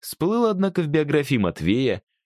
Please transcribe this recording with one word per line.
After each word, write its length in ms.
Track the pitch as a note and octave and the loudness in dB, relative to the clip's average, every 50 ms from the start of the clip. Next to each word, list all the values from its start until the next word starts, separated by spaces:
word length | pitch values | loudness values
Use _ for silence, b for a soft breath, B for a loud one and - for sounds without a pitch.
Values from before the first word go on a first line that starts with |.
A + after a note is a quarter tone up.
Всплыл, 460 | - - - - D3+ F3+ A3 A#3+ A#3+ | -18 -16 -8 -4 -2 0 0 2 2
однако, 360 | A3 G#3 F3+ G3 G3 F3+ F3+ E3+ | 0 0 0 -2 0 0 -2 -2
в 60 | D3 | 0
биографии 480 | C#3+ D#3 D3+ C#3+ D3 D3+ D3 - D3 | 0 0 0 2 0 0 0 0 0
Матвея 640 | A#2 G2 F2 D#2+ - D#2+ E2+ G#2 B2+ C3+ A#2+ F#2+ - - _ _ _ _ | 0 0 0 -2 -2 0 0 0 2 0 0 -2 -4 -6 _ _ _ _